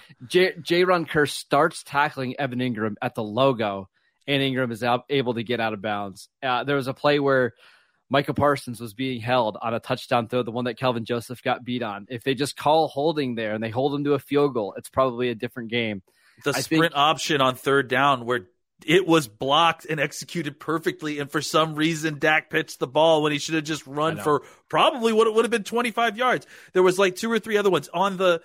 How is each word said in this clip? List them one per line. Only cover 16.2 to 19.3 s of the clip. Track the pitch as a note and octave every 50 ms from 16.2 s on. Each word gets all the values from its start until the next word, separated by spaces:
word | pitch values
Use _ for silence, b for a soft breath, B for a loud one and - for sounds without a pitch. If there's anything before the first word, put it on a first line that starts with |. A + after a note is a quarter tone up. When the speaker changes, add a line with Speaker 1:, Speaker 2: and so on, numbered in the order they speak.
| b b b b -
Speaker 2:
The | D3
Speaker 1:
I | C3 C3
Speaker 2:
sprint | C3+ - D#3+ D#3 E3
Speaker 1:
think | E3 -
Speaker 2:
option | C#3+ C#3+ D#3 D#3+ - - - D#3 C#3
on | C3 B2+ B2
third | - - C#3 C#3 C#3 C3
down | A#2 B2+ C3 C#3 C#3+ C3+ B2 A#2
where | A#2 B2 A#2+ B2 - _ _ _ _ _ _ -
it | D3 D#3+ G3 F3+
was | E3 E3 D#3+ C3+
blocked | G#2+